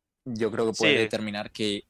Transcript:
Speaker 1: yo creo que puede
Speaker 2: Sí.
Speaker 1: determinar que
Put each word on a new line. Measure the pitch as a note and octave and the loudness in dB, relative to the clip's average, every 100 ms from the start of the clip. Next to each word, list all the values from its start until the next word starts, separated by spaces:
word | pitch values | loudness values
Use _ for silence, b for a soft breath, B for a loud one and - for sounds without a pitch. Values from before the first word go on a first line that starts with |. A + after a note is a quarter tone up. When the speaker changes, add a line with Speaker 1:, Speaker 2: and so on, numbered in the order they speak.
| _ _ | _ _
Speaker 1:
yo | C3 A2 A2 | -10 -2 0
creo | A#2 A2+ | 2 0
que | G2+ | 2
puede | D#3 | 4
Speaker 2:
Sí. | C3+ | 4
Speaker 1:
determinar | A2 G#2+ G#2+ G#2 - | 2 -2 -4 -6 -8
que | - G#2+ G2+ | -4 -2 -2